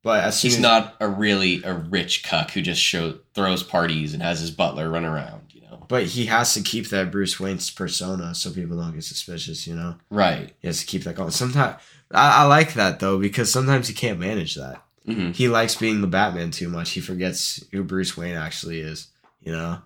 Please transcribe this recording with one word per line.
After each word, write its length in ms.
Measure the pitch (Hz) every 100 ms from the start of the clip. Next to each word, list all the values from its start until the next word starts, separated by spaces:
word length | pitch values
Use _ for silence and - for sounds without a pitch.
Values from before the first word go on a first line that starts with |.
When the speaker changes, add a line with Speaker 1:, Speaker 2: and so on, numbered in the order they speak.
Speaker 1:
But 220 | 117 107
as 160 | 95 -
soon 80 | 123
Speaker 2:
He's 80 | 117
Speaker 1:
as 40 |
Speaker 2:
not 340 | 120 113 104 -
a 60 | 107
really, 520 | 98 104 101 92 87
a 80 | 92
rich 500 | 87 80 92 85 -
cuck 280 | - 80 78
who 100 | 95
just 200 | 90 85
show, 360 | - 87 82 78 _
throws 300 | - 95 90
parties 500 | - 87 85 78 76
and 100 | 76
has 160 | 87 82
his 100 | 82
butler 380 | 80 87 71 80
run 140 | 85
around, 380 | 82 76 - - -
you 100 | 60
know? 220 | - 58 -
Speaker 1:
But 160 | 123
he 220 | 107 123 110
has 260 | 113 120
to 80 | 107
keep 260 | 92 113 -
that 220 | 98 92
Bruce 260 | 101 92 -
Wayne's 320 | 95 92 -
persona 640 | - 87 - 90 92 85
so 180 | 85 90
people 260 | 90 85 85
don't 160 | 82
get 100 | 80
suspicious, 640 | - - - 85 82 80 82
you 80 |
know? 200 | 82 87 85 _
Speaker 2:
Right. 440 | 104 92 78 - _
Speaker 1:
He 60 | 82
has 120 | 80
to 60 |
keep 180 | - 92
that 120 | 90
going. 160 | 85 85
Sometimes, 500 | - 127 139 127 - - - _
I, 300 | - 143 123
I 0 |
like 320 | 143 147 156
that, 260 | - 95 -
though, 180 | 98 95
because 320 | 101 113 107
sometimes 380 | 127 131 135 117
he 40 |
can't 260 | 104 120 90
manage 360 | 92 107 80
that. 260 | 73 65 65 _ _
Speaker 2:
Mm-hmm. 260 | - 110 87
Speaker 1:
He 180 | 87 123
likes 260 | 117 113
being 240 | - 113 107
the 80 | 98
Batman 440 | 95 104 90 85
too 180 | 73 87
much. 220 | 85 85
He 100 | 92
forgets 600 | - 90 92 87 - - -
who 100 | 98
Bruce 320 | 90 95 90
Wayne 200 | - 87
actually 440 | 85 78 - 85 82
is, 280 | 78 78 - _ _ _
you 100 | -
know? 280 | 82 82 85